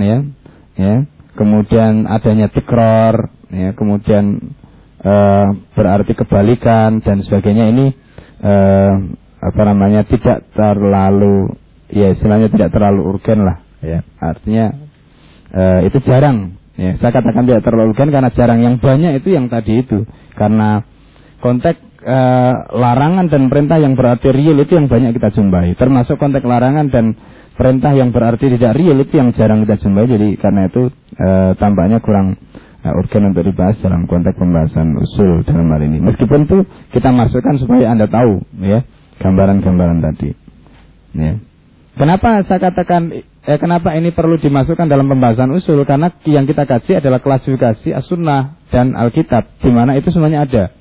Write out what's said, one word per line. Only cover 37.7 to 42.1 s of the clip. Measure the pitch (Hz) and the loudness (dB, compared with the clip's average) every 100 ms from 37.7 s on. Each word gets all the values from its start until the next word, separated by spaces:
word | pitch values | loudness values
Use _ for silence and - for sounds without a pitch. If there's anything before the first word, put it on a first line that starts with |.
| 123 117 | 0 2
Anda | 117 107 | 0 0
tahu, | 107 123 95 - - | 2 0 0 -6 -6
ya, | 98 110 131 _ _ - | -2 -2 -2 _ _ -6
gambaran-gambaran | 95 95 98 98 92 90 87 82 | 0 2 2 2 0 0 0 0
tadi. | 78 82 71 - - - - - - _ _ | -2 -4 -8 -10 -18 -20 -20 -20 -20 _ _
Ya. | 78 78 110 - _ _ _ _ | -6 -4 -6 -10 _ _ _ _
Kenapa | - 147 | -2 0